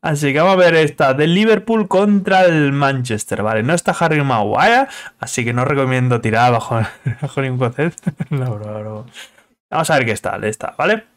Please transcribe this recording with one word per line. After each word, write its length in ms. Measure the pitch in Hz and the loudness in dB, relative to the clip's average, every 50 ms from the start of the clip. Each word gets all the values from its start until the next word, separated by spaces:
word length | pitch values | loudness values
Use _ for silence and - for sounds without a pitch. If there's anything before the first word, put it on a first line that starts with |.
| - | -2
Así 320 | 160 156 143 151 143 135 | -2 -2 0 0 0 2
que 60 | 147 | 2
vamos 160 | 160 190 196 | 4 4 4
a 20 | 185 | 6
ver 160 | 180 175 165 | 6 6 6
esta, 400 | 160 156 151 151 - 156 135 131 | 4 2 2 2 0 2 2 2
del 200 | 135 151 165 170 | 2 2 2 2
Liverpool 540 | 190 214 226 220 202 214 226 226 220 214 208 | 2 4 4 2 2 2 -2 0 0 0 2
contra 560 | - 185 202 208 208 202 190 202 196 185 185 | 2 2 4 4 2 2 2 2 2 4 4
el 280 | 180 165 156 147 139 139 | 4 4 4 2 2 0
Manchester, 720 | 139 143 135 139 131 127 123 113 104 - - - - 101 | 0 0 0 0 -2 -4 -4 -4 -6 -4 -6 -6 -4 -2
¿vale? 200 | 107 110 110 110 | -2 -2 0 0
No 100 | 127 170 | 0 -2
está 200 | 175 - - 180 | 0 0 -2 -2
Harry 300 | - - - 160 151 143 | 0 0 0 0 0 0
Maguire, 680 | 135 127 113 104 104 104 - 165 214 233 247 277 269 - - - - _ _ | 0 0 0 0 0 0 2 2 4 4 2 2 0 -6 -18 -18 -20 _ _
así 220 | - - - - 117 | -12 -8 -6 -4 -4
que 120 | 120 117 | -2 -2
no 100 | 123 123 | -2 -2
recomiendo 560 | 139 151 139 135 127 131 131 127 127 123 113 | 0 0 0 0 0 0 0 0 0 0 0
tirar 320 | 104 110 107 113 120 123 120 | 0 0 2 4 4 4 2
bajo, 300 | 113 - - 120 113 107 - - - _ | 2 -2 -2 -4 -4 -4 -4 -6 -8 _
<laughs> 200 | 135 110 - - | -6 -6 -6 -8
bajo 180 | 139 - - | -8 -6 -4
ningún 180 | 135 131 127 123 | -4 -4 -2 -2
concepto. 540 | 127 117 127 - 147 170 - - _ 185 - _ | -2 -4 -2 -2 -4 -4 -4 -6 _ -8 -6 _
<laughs> 80 | 160 - | -8 -6
No, 280 | 156 139 131 127 113 | -4 -4 -4 -4 -6
bro, 240 | 104 107 107 107 107 | -8 -10 -10 -10 -10
bro. 260 | 107 107 107 107 113 127 _ - - - _ _ _ _ _ _ _ _ | -10 -10 -12 -12 -14 -16 _ -20 -20 -20 _ _ _ _ _ _ _ _
Vamos 180 | - 151 160 - | -4 -4 -2 0
a 80 | 165 | 0
ver 80 | 139 127 | 0 2
qué 80 | 113 104 | 0 -4
está, 240 | - - - - 101 104 | -4 -4 -6 -6 -4 -4
está, 320 | 107 110 - - - - | -6 -6 -6 -8 -12 -6
¿vale? 280 | - 143 180 214 226 - _ _ | -4 -2 -2 -2 -2 -4 _ _